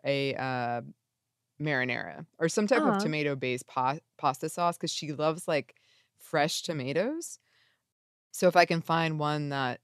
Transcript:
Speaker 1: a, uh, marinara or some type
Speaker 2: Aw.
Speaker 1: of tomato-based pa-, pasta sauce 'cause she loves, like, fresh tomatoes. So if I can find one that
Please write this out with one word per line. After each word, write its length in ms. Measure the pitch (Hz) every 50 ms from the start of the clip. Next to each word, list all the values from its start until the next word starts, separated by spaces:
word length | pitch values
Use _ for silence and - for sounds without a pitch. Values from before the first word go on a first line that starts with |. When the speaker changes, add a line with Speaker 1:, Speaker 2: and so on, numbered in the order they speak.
| -
Speaker 1:
a, 300 | 143 139 139 139 139 131
uh, 460 | - 131 131 131 127 120 120 120 120 127 139 - _ _ _ _ _ _ _ _ _ _ _ _ _
marinara 640 | 147 151 147 127 127 127 120 117 98 85 76 143 165 _ _
or 100 | - 160
some 200 | 165 - 226 208
type 140 | 202 262 240 311
Speaker 2:
Aw. 120 | 254 208
Speaker 1:
of 60 | 196 202
tomato-based 640 | 156 156 151 147 147 139 135 127 127 123 123 -
pa-, 300 | - - 135 127 131 143 160 _ _ _
pasta 300 | - - 139 135 - - 156
sauce 280 | - - 175 175 170
'cause 140 | - - 165
she 200 | - - 160 147
loves, 360 | 147 131 151 156 160 175 -
like, 280 | - 165 143 131 - - _ _ _ _ _ _ _ _ _
fresh 420 | - - - 156 143 165 - -
tomatoes. 800 | - - 165 147 127 131 139 160 202 254 311 330 339 - - _ _ _ _ _ _ _ _ _ _ _ _ _ _ _ _ _ _ _
So 160 | - - 196
if 80 | 180 -
I 100 | 180 175
can 160 | - 175 165
find 380 | - - 165 165 165 160 156 151
one 300 | 147 147 151 151 147 143
that 300 | 139 139 131 123 120 -